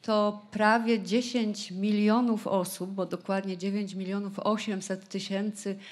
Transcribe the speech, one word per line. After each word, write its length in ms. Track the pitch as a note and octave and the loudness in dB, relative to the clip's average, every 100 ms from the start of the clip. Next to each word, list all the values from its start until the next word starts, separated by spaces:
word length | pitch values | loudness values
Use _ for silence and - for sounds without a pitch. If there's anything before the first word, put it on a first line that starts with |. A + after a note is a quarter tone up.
To 440 | - G#3+ G#3 G#3 - | 2 2 2 0 -8
prawie 520 | G#3 G#3+ A3+ A3+ A#3 | 2 6 6 4 2
dziesięć 680 | F3+ A3 B3 B3 A3 G3+ - | 2 0 0 0 0 -2 -6
milionów 760 | F#3 G3+ G#3 G#3 A3+ B3 G#3+ - | -2 0 4 4 4 4 0 0
osób, 440 | F#3+ F3+ - F3+ | 0 0 -4 -6
bo 160 | G3 F3+ | -4 -4
dokładnie 520 | F3+ - G3 G3 F#3 | -4 -2 -2 -2 -4
dziewięć 360 | F#3+ G3 G3+ | -2 -2 -4
milionów 440 | F#3 F#3 G3+ G3+ G3+ | -6 -4 -4 -4 -4
osiemset 720 | - G#3+ A3 F#3+ F#3+ F#3+ - | 0 0 -2 -6 -4 -8 -6
tysięcy 680 | G3 F#3+ G3 G#3 G#3 G3+ G3 - | -8 -4 -2 -2 -4 -6 -8 -10